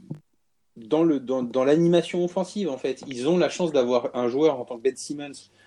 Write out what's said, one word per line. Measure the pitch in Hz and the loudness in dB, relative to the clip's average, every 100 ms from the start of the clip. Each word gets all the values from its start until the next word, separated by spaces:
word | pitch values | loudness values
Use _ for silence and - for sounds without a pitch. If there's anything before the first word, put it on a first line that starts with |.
| - - _ _ _ _ _ - | -18 -18 _ _ _ _ _ -20
dans | 110 151 | -2 2
le, | 165 143 | 4 2
dans, | 123 131 | 0 -4
dans | 123 131 | -2 0
l'animation | 131 156 170 170 165 180 | 4 4 6 4 2 -2
offensive, | 175 190 180 208 180 | -2 -4 -6 -4 -4
en | 131 | -4
fait. | 139 131 - | -6 -6 -8
Ils | 123 131 | -4 0
ont | 180 | 2
la | 147 | 2
chance | - 180 | 0 0
d'avoir | 143 123 123 123 | 2 2 2 0
un | 127 123 | -2 -2
joueur | 127 156 131 | 2 2 2
en | |
tant | 120 120 | -6 -2
que | |
Ben | 123 131 | -2 -2
Simmons, | - 147 143 135 - _ | -10 -10 -12 -16 -20 _